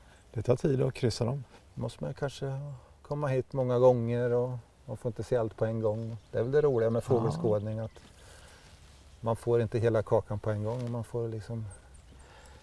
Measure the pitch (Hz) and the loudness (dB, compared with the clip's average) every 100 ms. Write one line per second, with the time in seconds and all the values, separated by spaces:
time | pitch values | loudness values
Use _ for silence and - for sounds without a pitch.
0 | - - - 113 107 127 160 131 135 - | -20 -20 -12 -4 0 2 2 0 0 0
1 | 117 - 117 139 120 - - - 120 - | 0 0 -2 -4 -8 -20 -18 -8 -8 -6
2 | 147 - 143 - 135 135 143 131 - - | -8 -6 -8 -6 -8 -8 -10 -14 -18 -18
3 | - 147 147 131 - 139 127 120 127 123 | -8 -4 0 0 -2 -2 2 6 8 6
4 | 117 120 123 120 127 123 - - - 117 | 2 0 0 0 -2 -6 -12 -18 -12 -8
5 | 123 110 110 123 110 - 113 113 110 110 | -6 -6 -2 0 0 -2 -2 0 0 -2
6 | 113 113 - 113 120 147 147 120 113 117 | -6 -10 -6 -2 2 4 4 4 2 2
7 | - 123 113 160 117 107 107 110 110 - | 2 2 2 0 0 0 -2 -6 -8 -12
8 | - - - - - - - - - - | -20 -20 -20 -20 -20 -20 -20 -20 -20 -20
9 | - - 113 113 120 117 110 117 113 110 | -20 -8 -4 -2 2 2 2 2 2 2
10 | - 110 - 104 110 104 107 123 120 120 | 4 2 2 -4 -4 -4 -4 -4 -4 -6
11 | 110 120 117 110 104 117 107 - - - | -6 -6 -4 -6 -8 -8 -8 -14 -20 -20
12 | - - - - - - | -20 -20 -20 -20 -20 -20